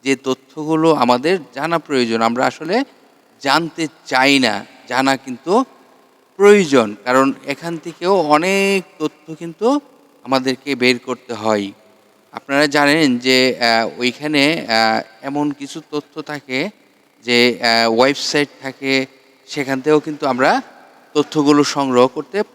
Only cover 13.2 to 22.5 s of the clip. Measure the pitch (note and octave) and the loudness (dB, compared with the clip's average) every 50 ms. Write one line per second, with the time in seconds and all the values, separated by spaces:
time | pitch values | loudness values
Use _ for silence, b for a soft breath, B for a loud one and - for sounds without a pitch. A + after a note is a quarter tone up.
13.2 | B2 C3 C3 B2+ C3 C3 A#2+ - A#2+ A#2 A2+ A2+ A2+ G2+ - - B2 B2 A#2 - | 0 2 2 4 2 2 0 0 0 2 2 2 0 -2 -4 -4 -4 -4 -4 -4
14.2 | D3 D3+ D#3 C#3+ C#3 D3 D#3+ E3 - - A2+ A2+ A2+ A2 A2 A2+ - - - _ | -8 -4 0 0 2 2 0 -2 -4 -2 0 2 2 2 0 -2 -4 -8 -18 _
15.2 | - C#3 C#3 D3 D3 D3 C#3 C#3 C#3 C3+ - D#3+ D3+ _ - D3 D3 _ _ D#3+ | -12 -8 -6 -4 -4 -4 -4 _ -14 -14 -14 -16 -16 _ -10 -10 -10 _ _ -16
16.2 | D3 - D3+ C#3+ _ - B2+ C3 D3+ G#3 - _ _ _ _ _ _ _ _ _ | -12 -12 -12 -14 _ -8 -6 -6 -6 -6 -8 _ _ _ _ _ _ _ _ _
17.2 | _ A#2+ B2 A#2+ A#2+ B2 A#2 - - A#2 A2+ A2+ A#2 A#2 A2+ A2+ B2+ C3+ C#3+ - | _ 0 2 4 4 2 2 0 0 0 2 2 2 2 4 4 2 2 2 -2
18.2 | - - - D3+ D3 C#3 - - - C3+ B2+ _ C#3 C3+ C3+ C3+ C3 C3 _ _ | -6 -4 -2 -2 -2 -4 -6 -14 -14 -14 -14 _ -4 -2 -2 -2 -2 -4 _ _
19.2 | _ _ _ _ _ - - D3+ C#3 B2+ C3+ C3 B2+ D3 D3+ D3+ C#3+ D#3+ D3+ C#3+ | _ _ _ _ _ -14 -10 -8 -6 -4 -4 -4 0 0 0 0 0 -2 -10 -6
20.2 | D#3 C#3 C3 B2 C3 D3+ G#3 C4 B3+ - - - - - _ _ _ _ _ D3+ | -4 -4 -2 0 2 2 2 0 -4 -8 -20 -20 -20 -20 _ _ _ _ _ -2
21.2 | C#3+ - - D#3 D3 C#3+ D3 D3 C#3+ - - C#3+ C#3 C3+ B2+ B2 B2 C3 - D#3 | -2 -2 0 0 2 4 4 4 4 0 0 -4 -2 0 4 4 4 4 2 -6
22.2 | C#3+ _ - G3 G#3 _ | -12 _ -6 -6 -6 _